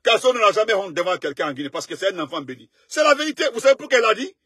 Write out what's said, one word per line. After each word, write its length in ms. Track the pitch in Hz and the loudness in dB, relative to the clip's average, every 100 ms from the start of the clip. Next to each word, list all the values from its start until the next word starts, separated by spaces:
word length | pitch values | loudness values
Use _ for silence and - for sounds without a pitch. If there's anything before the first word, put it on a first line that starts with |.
Kassory 380 | - - 254 247 | 2 2 2 4
n'a 120 | 208 | 2
jamais 220 | 196 220 | 2 0
honte 220 | 202 196 160 | 0 -2 -4
devant 200 | 175 180 | -2 -2
quelqu'un 320 | 147 139 156 | -4 -6 -6
en 40 | |
Guinée 160 | 135 143 | -6 -8
parce 160 | 160 - | -8 -10
que 100 | 160 | -4
c'est 160 | 190 | -4
un 80 | 180 | -4
enfant 220 | 147 165 | -8 -8
béni. 300 | 131 123 117 _ _ | -10 -16 -18 _ _
C'est 160 | 302 | 0
la 100 | 302 | 2
vérité. 340 | 285 311 285 302 | 2 0 -2 -4
Vous 60 | 233 | 2
savez 160 | 262 269 | 2 2
pourquoi 240 | 294 254 | 2 2
il 60 | 226 | 2
a 100 | 220 | 0
dit ? 200 | 381 _ | -4 _